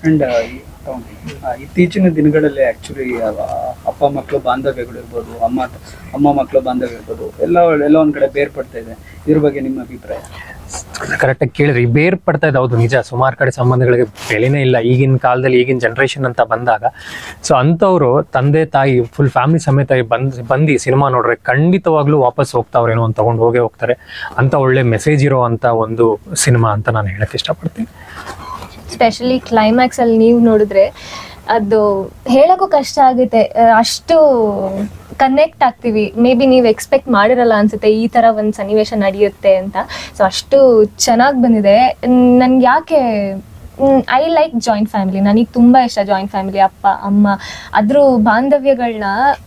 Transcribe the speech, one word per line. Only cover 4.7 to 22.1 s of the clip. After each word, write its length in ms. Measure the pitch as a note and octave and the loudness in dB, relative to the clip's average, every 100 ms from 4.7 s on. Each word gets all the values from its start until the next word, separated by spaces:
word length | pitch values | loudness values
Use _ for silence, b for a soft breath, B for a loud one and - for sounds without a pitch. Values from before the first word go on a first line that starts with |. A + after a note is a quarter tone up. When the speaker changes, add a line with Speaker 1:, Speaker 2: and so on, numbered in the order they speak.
| B2+ A#2+ A#2+ | -6 -12 -14
Speaker 1:
ಇರ್ಬೋದು, 480 | A#2+ A#2+ A2 A#2 | -14 -12 -12 -6
ಅಮ್ಮ, 180 | A#2 B2+ B2 - B B B | -4 -4 -6 -12 B B B
ಅಮ್ಮ 180 | C3+ C#3+ | -2 0
ಮಕ್ಕಳು 280 | C#3+ B2+ C3+ | 0 -2 -2
ಬಾಂಧವ್ಯ 340 | B2+ B2 B2 | -2 -6 -6
ಇರ್ಬೋದು, 380 | A#2 - A2+ - - | -10 -14 -12 -12 -6
ಎಲ್ಲ, 200 | D#3 F3 E3+ D3+ | 0 2 2 2
ಎಲ್ಲ 120 | D3 D#3+ | 2 2
ಒಂದ್ 180 | D#3 | 2
ಕಡೆ 120 | C#3+ C3+ | 0 -2
ಬೇರ್ಪಡ್ತಾ 520 | C#3 C#3+ C#3 B2 A#2+ | -2 -4 -6 -12 -14
ಇದೆ. 440 | A2+ A2+ - - - | -16 -20 -20 -12 -2
ಇದ್ರ 120 | D#3 | 0
ಬಗ್ಗೆ 200 | D3 C#3 | 0 -2
ನಿಮ್ಮ 200 | C3 C3 | -8 -8
ಅಭಿಪ್ರಾಯ? 380 | A#2+ A#2+ - A2 - B B B - - - - - - | -12 -16 -12 -14 -14 B B B -16 -16 -16 -14 -8 -2
Speaker 2:
ಕರೆಕ್ಟಾಗಿ 320 | C3 C3+ C3 | -2 0 -4
ಕೇಳಿದ್ರಿ. 360 | - D3 B2 A#2+ | 0 0 2 0
ಬೇರ್ಪಡ್ತಾ 600 | A#2+ E3 F#3 - D#3 D#3 | 2 2 0 -2 -2 0
ಇದೆ, 120 | C3 | 0
ಹೌದು, 180 | B2+ A#2 | 0 0
ನಿಜ. 200 | A#2 B2+ | 0 0
ಸುಮಾರು 400 | - B2 C3 - | -2 -2 -2 0
ಕಡೆ 140 | C3 | -4
ಸಂಬಂಧಗಳಿಗೆ 540 | C3 B2 B2+ B2+ A#2+ | 0 0 2 2 2
ಬೆಲೆನೇ 560 | A#2 - - G#2+ B2 C#3+ | 0 -6 -6 -2 0 0
ಇಲ್ಲ 180 | C3 B2 | 0 0
ಈಗಿನ 380 | A#2 B2+ C3+ C3 | 2 0 2 2
ಕಾಲದಲ್ಲಿ, 440 | B2+ B2+ C3 B2+ | 0 0 2 2
ಈಗಿನ 180 | B2 C3 | 2 0
ಜನರೇಷನ್ 460 | A2+ A#2 C3+ D3 | -2 -2 -4 -2
ಅಂತ 160 | C3 A#2+ | -4 -2
ಬಂದಾಗ. 440 | A2+ A2+ B2 G#2+ A#2 B B B B B - | -2 -2 -2 -2 -2 B B B B B -2
So, 100 | C3+ | 0
ಅಂಥವ್ರು 640 | C3+ E3+ G3 F3+ C3 C3 | 2 2 2 2 2 0
ತಂದೆ 440 | D3+ C3+ C3+ D3+ D#3 | 0 -2 0 0 0
ತಾಯಿ 360 | C#3 C#3 B2 | 0 2 0
ಫುಲ್ 280 | A#2 - C#3+ | -2 -2 0
ಫ್ಯಾಮಿಲಿ 280 | B2+ C3 D#3+ | 0 0 0
ಸಮೇತ 340 | - C3+ C3+ C3 A2+ | 0 0 2 0 0
ಬಂದ್, 400 | A#2 C3+ B2 A#2 | -2 -2 -6 -4
ಬಂದು 300 | B2+ D#3 C3+ | 0 2 0
ಸಿನಿಮಾ 300 | - C3+ C#3 | 0 0 2
ನೋಡ್ರೆ 280 | B2+ A2+ A#2+ | 0 0 -2
ಖಂಡಿತವಾಗ್ಲೂ 840 | - B2+ D#3+ F#3 F3 D#3+ C#3+ | -2 0 2 0 0 0 2